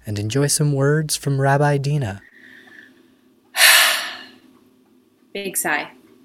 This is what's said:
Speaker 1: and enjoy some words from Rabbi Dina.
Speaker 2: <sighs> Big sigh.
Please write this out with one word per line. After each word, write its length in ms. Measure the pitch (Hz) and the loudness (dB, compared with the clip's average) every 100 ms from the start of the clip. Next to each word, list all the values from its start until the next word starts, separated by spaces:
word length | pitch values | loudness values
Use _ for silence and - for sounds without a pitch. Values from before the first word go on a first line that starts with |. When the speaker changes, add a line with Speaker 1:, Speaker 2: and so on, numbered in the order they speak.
| - | -8
Speaker 1:
and 140 | 104 | -6
enjoy 260 | 107 135 143 | -2 0 0
some 260 | - 147 | 2 0
words 440 | 139 139 156 151 - | 2 2 0 -2 -4
from 240 | 143 135 | -2 0
Rabbi 380 | 139 143 147 143 | 2 4 2 0
Dina. 440 | 139 147 104 98 - - - - - - - - _ _ _ _ _ - | 0 -2 -4 -8 -14 -20 -20 -20 -20 -20 -20 -20 _ _ _ _ _ 2
Speaker 2:
<sighs> 1800 | 480 - - - - - - - - _ _ _ _ _ _ _ _ | 4 6 2 -2 -8 -14 -18 -20 -20 _ _ _ _ _ _ _ _
Big 220 | 202 196 - | -10 -6 -4
sigh. 340 | 165 147 151 - - - | -2 -2 -4 -16 -20 -20